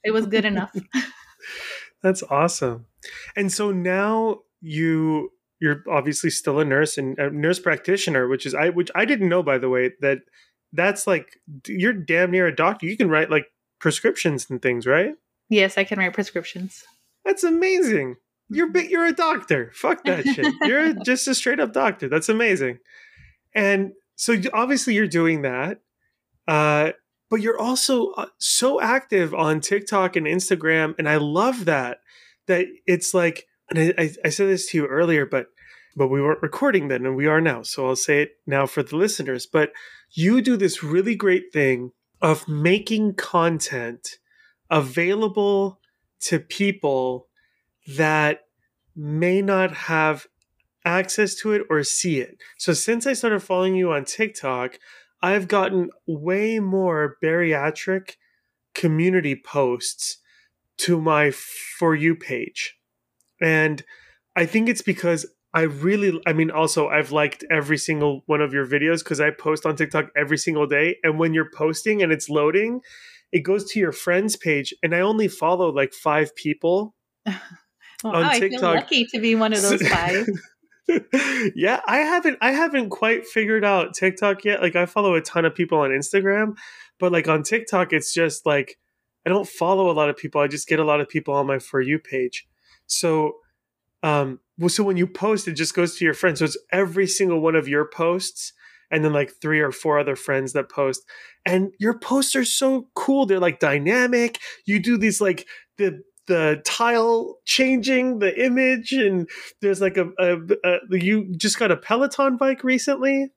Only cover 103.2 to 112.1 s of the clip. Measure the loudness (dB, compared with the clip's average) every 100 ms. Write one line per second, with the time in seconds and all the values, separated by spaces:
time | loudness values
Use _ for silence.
103.2 | 2 2 2 2 0 2 2 2 2 2
104.2 | 0 -4 -16 -12 -2 -2 2 2 2 2
105.2 | 0 -2 -8 -20 _ -4 -2 -2 -18 _
106.2 | -2 0 2 0 -4 0 2 2 2 0
107.2 | -2 -10 -2 2 2 2 2 2 0 0
108.2 | 0 2 0 2 2 0 -2 0 2 0
109.2 | -2 -10 -20 _ -2 2 0 0 -2 0
110.2 | 0 0 0 0 2 0 0 0 2 0
111.2 | -2 -4 -4 0 0 0 0 0 0